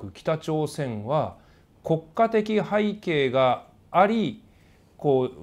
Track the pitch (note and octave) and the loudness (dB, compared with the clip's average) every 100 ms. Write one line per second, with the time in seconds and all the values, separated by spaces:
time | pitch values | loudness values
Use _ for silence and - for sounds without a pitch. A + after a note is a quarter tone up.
0 | G2+ - - D#3 - D#3 D3 - C#3 G#2+ | -8 -10 -6 -4 -2 -2 -2 -4 -6 -6
1 | G#2 D3+ A2 - - _ _ _ - D#3+ | -4 -2 -2 -8 -20 _ _ _ -2 -2
2 | - - A3+ A3 G#3+ G#3+ - G#3 G#3+ G#3 | -2 0 2 2 0 0 0 0 0 -2
3 | - D#3 C3+ C3 C3 A#2 - _ _ E3 | -2 0 2 4 2 2 -4 _ _ 2
4 | G3+ A3+ F3 - - _ _ _ _ - | 4 2 -2 -6 -16 _ _ _ _ -4
5 | D3 C3 B2+ - | 2 2 2 -4